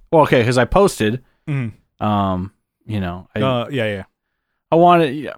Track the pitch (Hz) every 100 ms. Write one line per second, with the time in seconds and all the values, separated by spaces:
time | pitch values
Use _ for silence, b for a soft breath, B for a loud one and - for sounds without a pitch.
0 | _ 160 143 139 117 127 120 185 196 -
1 | 107 123 _ _ - 139 113 - _ -
2 | 107 101 98 92 92 _ _ _ - 104
3 | 87 90 - 107 131 123 117 135 107 98
4 | - _ _ _ _ _ - 160 175 170
5 | 151 151 123